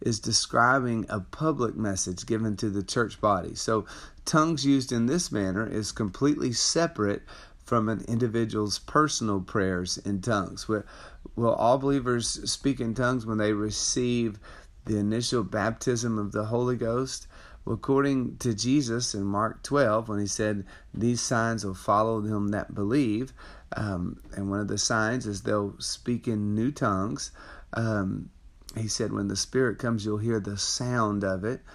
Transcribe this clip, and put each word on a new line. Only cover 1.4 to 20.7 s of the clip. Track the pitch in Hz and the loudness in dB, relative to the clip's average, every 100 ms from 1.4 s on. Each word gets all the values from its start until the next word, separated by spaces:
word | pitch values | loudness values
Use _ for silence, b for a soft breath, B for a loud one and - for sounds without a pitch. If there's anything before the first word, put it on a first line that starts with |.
| 156 139 117 | 0 2 0
message | 101 107 95 - 87 - | 0 -2 -2 -2 -6 -2
given | 110 110 101 | 0 0 -2
to | 110 | -2
the | 101 | -2
church | 92 123 113 - | -2 0 0 0
body. | 107 95 85 | 2 2 0
So | 113 - 110 98 B B B - | -4 0 0 0 B B B 0
tongues | 156 160 151 139 | 2 4 2 4
used | 139 123 | 4 4
in | 120 117 | 2 2
this | 170 - | 2 0
manner | 110 95 92 113 | 0 0 0 -2
is | 107 104 | -2 -4
completely | - 107 - 139 147 131 | -2 -4 2 2 2 0
separate | 117 - 165 170 135 104 104 B B B B | 0 0 2 0 0 0 0 B B B B
from | - 120 110 | 0 2 2
an | 101 - | 0 -2
individual's | 117 120 113 113 107 104 - | 0 2 2 0 0 -2 -4
personal | - 151 151 - 110 98 | 0 2 2 2 0 -2
prayers | 92 110 95 90 90 - | 0 0 2 0 -2 -4
in | 98 101 | -4 -2
tongues. | 113 104 90 90 - | 0 0 0 -6 -2
Will, | 107 - B B B - - | -2 -2 B B B -12 0
will | 117 | 2
all | - 113 135 | 4 4 4
believers | 135 139 123 120 113 - - | 4 2 2 0 0 -4 -4
speak | - 139 127 | -2 0 0
in | 117 | -2
tongues | 110 123 127 | 0 2 0
when | 110 107 | 0 2
they | 107 | 2
receive | 104 107 101 - - 123 120 117 104 B B B - | 2 0 -2 -2 0 2 2 0 -2 B B B -14
the | - 107 | -2 2
initial | 101 113 120 123 | 2 2 0 0
baptism | 95 107 107 113 - 120 120 107 | 0 0 0 0 0 0 0 -2
of | 101 | -2
the | 107 | -2
Holy | 110 120 123 123 | 0 0 2 0
Ghost? | 117 120 131 - - B B B | 0 0 -2 -6 -12 B B B
Well, | - | -4
according | 110 - 135 139 135 120 - | -4 2 4 4 2 0 -2
to | 123 | -2
Jesus | 104 117 143 120 117 120 | 0 2 2 2 0 -2
in | 104 | -2
Mark | 98 101 110 - | 0 0 0 -4
twelve, | - 143 123 110 113 | -2 2 4 4 0
when | 104 | -2
he | 101 | -2
said, | - 107 104 98 | 0 0 -2 -6